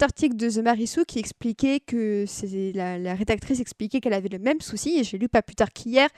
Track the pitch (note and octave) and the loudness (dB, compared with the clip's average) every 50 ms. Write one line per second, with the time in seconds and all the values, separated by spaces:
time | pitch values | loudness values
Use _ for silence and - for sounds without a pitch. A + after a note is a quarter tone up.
0 | C#4+ C#4 - - D#4 C#4+ A#3+ G#3+ A#3 A#3 G#3 A3 A3+ A#3+ A#3 G#3+ A#3 A3 - E4 | 2 2 2 2 0 0 2 0 0 0 0 2 2 2 2 2 0 -2 0 0
1 | E4+ - - A#3+ G#3+ - - _ - A#3 G#3+ - C4+ C4+ C4+ C#4+ - - A#3+ A#3 | -2 0 -2 -4 -6 -6 -8 _ -4 -4 0 2 2 2 2 0 -2 -4 -2 -2
2 | A3 G#3+ G#3 G3+ G3+ G3+ - - - G3 F#3+ F#3+ F#3+ F#3+ F#3 G3 F3+ F3+ F3+ F3 | 0 0 0 0 -2 -4 -6 -8 -8 -6 -4 -4 -4 -4 -2 -4 -4 -4 -4 -4
3 | F3+ F3+ F3+ F#3 G#3+ G3+ A3 G3+ - - C4+ B3 A#3+ - - - G#3+ G#3 - C4 | -4 -4 -4 -2 0 0 0 -2 0 -2 -2 -2 -2 -6 -6 -8 -4 -2 -2 0
4 | - B3 G#3 G3 F#3 G3 F#3 F#3 G3+ B3+ D4+ D#4 - - A3 G3+ - C#4+ E4+ D4+ | 0 2 0 0 0 -2 -6 -2 0 0 0 0 -2 -8 -8 -6 -2 0 0 0
5 | A#3 - - F#3+ A#3+ A#3+ - A3+ - - - - A3 - - - - A#3 A#3+ C4 | 0 0 -2 -4 -2 2 2 2 2 2 0 0 0 0 0 -6 -6 2 4 4
6 | C#4 D4+ - | 4 4 2